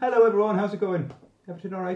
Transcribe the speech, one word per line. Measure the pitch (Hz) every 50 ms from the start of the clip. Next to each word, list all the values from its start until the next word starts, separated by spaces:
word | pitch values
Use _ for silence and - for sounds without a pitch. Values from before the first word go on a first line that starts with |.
| 247
Hello, | 247 247 233 226
everyone. | 226 202 202 208 214 208
How's | 185 202 208 202
it | 202
going? | 208 190 185 170 139 127 - - - - _ _ _
Everything | - 262 - - 190 185
all | 190
right? | 185 180 180